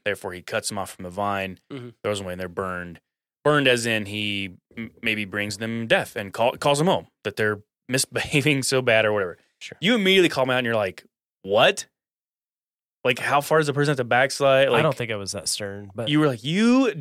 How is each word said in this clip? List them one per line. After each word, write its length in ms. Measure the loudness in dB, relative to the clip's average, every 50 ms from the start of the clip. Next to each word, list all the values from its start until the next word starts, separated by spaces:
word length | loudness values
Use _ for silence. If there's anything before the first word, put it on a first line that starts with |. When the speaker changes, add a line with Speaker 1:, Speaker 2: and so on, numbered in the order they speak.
| -4
Speaker 1:
Therefore, 280 | -4 -4 -4 -6 -10 -10
he 80 | -10
cuts 280 | -10 -6 -6 -6 -4 -4
them 100 | -6 -6
off 160 | -8 -8 -10
from 80 | -12 -12
the 60 | -10
vine, 480 | -6 -4 -2 -2 -2 -2 -4 -6 -8 -12 _ -16
Speaker 2:
Mm-hmm. 180 | -16 -14 -16 -16 -16 _ -4
Speaker 1:
throws 140 | -4 -4 -4
them 60 | -4
away, 80 | -8 -8
and 60 | -8
they're 80 | -8 -10
burned." 500 | -6 -6 -6 -4 -4 -6 -8 -10 -14 -16 _ _ _ _ _ _ _ _ 0
Burned 240 | 2 4 4 6 4
as 180 | 4 4 2
in 220 | 0 0 0 -2 -4
he 480 | -6 -4 -4 -4 -4 -4 -6 -8 -10 -16 _ _ -14
m-, 140 | -14 -14 -14 _ -8 -4
maybe 200 | -4 -4 -4 -4
brings 340 | -6 -6 -6 -6 -6 -6 -6
them 260 | -6 -6 -6 -4 0
death 300 | 0 0 0 0 -2 -6
and 180 | -8 -8 -8 -2
call, 200 | 0 0 0 0
calls 260 | 0 0 2 2 4
them 80 | 4 2
home, 180 | 2 0 -2 _ _ _ -8
that 120 | -8 -4
they're 240 | -2 0 0 -2 -4 -8 _ _ _ _ -4
misbehaving 760 | -2 -2 -2 -2 -4 -6 -4 0 0 2 2 2 0 0 0
so 180 | 0 0 0
bad 240 | 2 4 4 4 4
or 80 | 4 2
whatever. 240 | 0 -2 -4 -6 _ _ _ _ -18
Speaker 2:
Sure. 160 | -18 -18 -12 -4
Speaker 1:
You 140 | 0 2 2
immediately 340 | 2 4 4 6 6 6 4
call 180 | 4 2 0 2
me 60 | 2
out 40 | 0
and 80 | 0
you're 100 | 0 0
like, 300 | 0 0 -2 -4 -8 -18 _ _ _ _ _ _ _ -6
"What? 420 | 0 4 6 6 6 4 2 -6 _ _ _ _ _ _ _ _ _ _ _ _ _ _ _ _ _ _ _ _ _ _ _ -2
Like, 160 | -2 0 0
how 200 | 0 0 0 0
far 180 | 2 2 2 2
does 80 | 2 2
the 60 | 0
person 180 | 0 0 0
have 60 | 0 0
to 60 | 0
backslide?" 640 | 0 2 2 2 2 0 2 2 4 6 6 4 4
Speaker 2:
I 40 |
Speaker 1:
Like, 100 | 4 2 2
Speaker 2:
don't 140 | 2 0 -2
think 140 | -4 -6
I 40 | -6
was 160 | -6 -6 -6 -8
that 140 | -6 -6 -6
stern, 440 | -6 -4 -6 -8 -8 -10 -12 -12 -10
but 160 | -8 -4 0
Speaker 1:
you 100 | 2 2
were 60 | 2 2
like, 160 | 0 -2 -4
"You 480 | -4 -2 2 2 4 4 4 4 2 0 -4